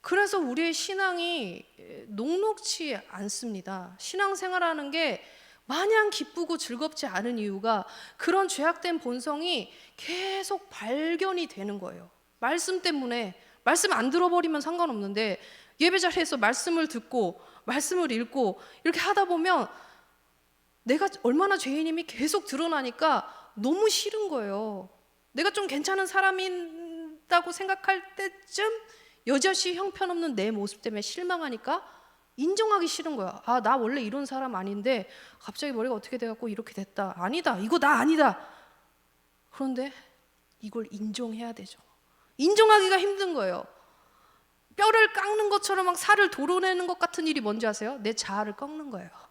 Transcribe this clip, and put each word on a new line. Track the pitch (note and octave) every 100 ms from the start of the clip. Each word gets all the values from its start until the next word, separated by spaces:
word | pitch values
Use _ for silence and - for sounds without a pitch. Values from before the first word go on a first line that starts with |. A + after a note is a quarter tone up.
그래서 | - F#4 G4+ G4
우리의 | C#4 B3+ E4
신앙이 | D#4+ - F#4+ F#4+ F4 E4+ E4+ G3 - - - F2 - A#2
녹록치 | G3+ B3+ F4+ G#4+ G#4 - - D#4 G3+ -
않습니다. | F#3 G3+ - A#3+ G3 F#3 F#3+ F3+ F#3
신앙생활하는 | - F#4+ G4+ F#4+ F#4 F4+ E4+ D#4 C#4+
게 | D#4+ D#4 G3 - - - -
마냥 | - D4 G4+ A4 G#4
기쁘고 | - C#4+ - E4 D#4+
즐겁지 | - A#3+ D#4 D#4
않은 | C4+ F#3 A#3 A#3
이유가 | G#3 G3 A3 G#3+ - - - -
그런 | - F#4 F#4+
죄악된 | - D#4 E4 - E4
본성이 | B3 B3 C4+ D4 F4 D4+ F3+ - - -
계속 | - F4+ F#4+ G4 F#4+ G4 G4
발견이 | - G#3+ C#4 D#4+ E4+ F#4+ F4+ E4
되는 | - G3+ G3+
거예요. | F#3 F3 F3 _ _ _
말씀 | A#3 E4+ E4+ F#4
때문에, | F4+ D4 B3 A#3+ G3+ - - _
말씀 | - E4+ G4+
안 | A#3+ B3
들어버리면 | E4 F4+ F4 E4 D4+
상관없는데 | D4+ F4 E4+ A3 G3+ G3+ A3 F3+ - - - _
예배 | E4 F#4
자리에서 | F4+ F#4 D#4+ C#4
말씀을 | G#3+ C4 - E4 D#4
듣고 | A#3 - B3+ F#3 - - -
말씀을 | - C4 - F4+ D#4+
읽고 | A3+ A#3 C#4 G#3+ - - -
이렇게 | D#4+ E4
하다 | F#4+ G4+
보면 | F#4 E4+ F4+ E4+ G#3 - - - _ _ _ _ _ _ _ _
내가 | A#3 D4+ G4 -
얼마나 | B3 C#4 G4+
죄인임이 | G4 C4+ C#4+ D#4+ D#4+
계속 | D#4+ A#3 D4 G#4
드러나니까 | - C4+ E4 D4+ B3+ A#3+ D#4 A#3+ - - -
너무 | - A#3+ F4+ A4
싫은 | - G#4 G#4+ G4+
거예요. | C#4+ G3+ G3 A3 G3 F#3 _ _ _ _
내가 | - F4+
좀 | G#4 G4
괜찮은 | C#4 D4+ F#4+ F#4+
사람이라고 | G4 F#4+ F#4+ F#4 F4+ E4+ D#4+ E4+ E4 E4 D#4 _ F4 F4
생각할 | E4+ F#4+ F#4+ - F#4+ F#4+
때쯤 | - G4 - - - G#4+ A4 - - - _ -
여전히 | C#4 F#4+ F#4 -
형편없는 | F4 G4 F#4 F#4 E4+ E4
내 | A#3+ A3+
모습 | G#3+ G3+ -
때문에 | A#3 G#3
실망하니까 | G#3 - F4+ F4 D4+ A3+ - E4 - - _ _ _ -
인정하기 | D#4 G4+ A4 G#4 E4
싫은 | - D#4+
거야. | C4+ F#3 -
"아, | - B3
나 | G#3+
원래 | C4 A3+ C#4
이런 | G#3+ C4+
사람 | C#4 C4 C4+
아닌데 | G3 G3 G3+ G#3+ B3 F#3+ - - -
갑자기 | - - D4
머리가 | A#3+ B3
어떻게 | A3 - B3+
돼갖고 | A#3 A3 A#3+
이렇게 | G#3 A3
됐다. | - G3 - F#3+ F3+
아니다. | F3+ D#4+ D#4+ F#3+
이거 | A3 E4
나 | C#4+ C4
아니다." | C#4 D#4+ C4 F#3 - - - _ _ _ _ _ _ _ _
그런데 | - C4+ B3+ C4+ C4+ - _ _ _ _ _
이걸 | G#3+ A#3 A3
인정해야 | G3 G#3+ G#3 A#3+ A3 A#3
되죠. | A3+ F#3+ - _ _ _ _ _ -
인정하기가 | D#4 G#4+ A4 G#4+ F#4+ F#4+
힘든 | G4+ G4 F#4+
거예요. | D4 F#3+ F3 - - _ _ _ _ _ _ _ _ _ -
뼈를 | G#4 A4+ G#4+
깎는 | G4 G4+ G#4+ G#4
것처럼 | G4+ G4+ F#4+ F4+
막 | F4
살을 | - G#4 G4+
도려내는 | - D4 F#4 F#4 F4+ F4+
것 | F4
같은 | E4+ - D#4+
일이 | C#4+
뭔지 | G#3+ G#3+ A3+
아세요? | G#3 G#3+ C#4
내 | G#3
자아를 | A3 - G3+ G#3+
꺾는 | G3+ C#4+ D#4 D4
거예요. | G3 F3+ - -